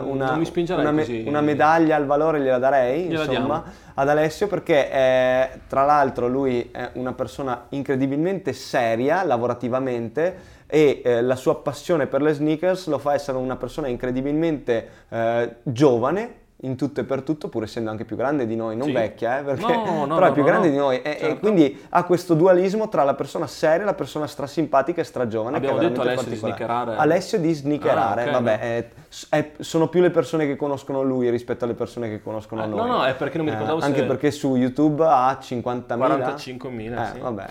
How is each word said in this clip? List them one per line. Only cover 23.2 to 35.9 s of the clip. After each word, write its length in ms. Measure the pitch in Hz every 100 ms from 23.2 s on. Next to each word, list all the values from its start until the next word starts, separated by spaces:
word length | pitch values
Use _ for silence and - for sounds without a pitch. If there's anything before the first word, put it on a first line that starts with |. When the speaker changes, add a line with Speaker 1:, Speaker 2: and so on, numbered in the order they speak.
| 143 180 151
Speaker 1:
seria 380 | - 160 165
e 20 | 202
la 80 |
persona 320 | - 139 156 147
strasimpatica 720 | - 139 - 151 135 135 170
e 40 |
stragiovane, 540 | 151 135 120 110 113 147
Speaker 2:
Abbiamo 200 | 135 123
Speaker 1:
che 80 | 170
è 40 |
Speaker 2:
detto 120 | 123
Speaker 1:
veramente 240 | 123 127 117
Speaker 2:
Alessio 160 | 110 110
di 40 |
Speaker 1:
particolare. 320 | 101 113 120 120
Speaker 2:
Sneakerare. 260 | 113 151
Speaker 1:
Alessio 260 | 175 185 220
di 140 | 160
Sneakerare, 680 | 156 139 151 151 123 98 104
Speaker 2:
Ah, 20 | 123
ok, 60 |
Speaker 1:
vabbè, 200 | 131 120 107
Speaker 2:
no. 60 |
Speaker 1:
è, 260 | 120 117 113 - - - -
è, 220 | 151 151 -
sono 280 | - 165 160
più 140 | 175
le 80 | 175
persone 380 | 170 151 160 147
che 80 | 139
conoscono 480 | 143 139 - 139
lui 260 | 135 131 120
rispetto 340 | 117 120 117
alle 120 | 120 110
persone 340 | 113 - 113
che 140 | 107
conoscono 400 | - 110 104 113
Speaker 2:
Eh, 20 | 110
Speaker 1:
noi. 140 | 107
Speaker 2:
no, 60 | 240
no, 180 | 240 131
è 80 |
perché 240 | 131 185 165
non 80 | 156
mi 60 |
Speaker 1:
Eh, 20 |
Speaker 2:
ricordavo 320 | 110 - 160 151
Speaker 1:
anche 140 | 135
Speaker 2:
se 60 | 123
Speaker 1:
perché 240 | 123 143
su 240 | 139 139 127
YouTube 500 | 127 127 156 147 160
ha 320 | 139 127 135
cinquantamila. 680 | - 123 120 127 123